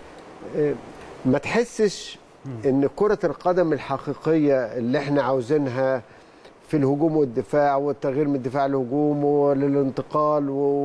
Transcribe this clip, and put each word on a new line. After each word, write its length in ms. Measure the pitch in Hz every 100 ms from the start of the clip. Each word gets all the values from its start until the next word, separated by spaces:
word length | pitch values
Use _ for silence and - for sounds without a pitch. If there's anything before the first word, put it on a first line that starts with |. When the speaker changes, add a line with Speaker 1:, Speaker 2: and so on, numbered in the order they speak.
| - - - - - 151
Speaker 1:
آه، 160 | 147 123 - - - - 131
ما 120 | 139
تحسش 840 | - 220 233 - 214 - - - - - 135
Speaker 2:
مم. 60 | 117 135
Speaker 1:
إن 240 | 135 139 -
كرة 240 | 208 -
القدم 500 | 165 - 180 180 165
الحقيقية 840 | 139 - 135 151 131 156 160 147 131
اللي 420 | 113 123 117 147
إحنا 260 | 143 143
عاوزينها 800 | 127 135 117 151 135 123 131 127 - - - - - - -
في 100 | 156
الهجوم 400 | 135 143 160 156
والدفاع 580 | 135 117 120 147 143 139
والتغيير 520 | 143 135 143 135 147
من 80 | 143
الدفاع 300 | 123 139 139
للهجوم 580 | 135 120 143 151 147 143
وللانتقال 1200 | 147 143 139 143 143 135 135 - 151 151 151 139
و-، 40 | 139 143 143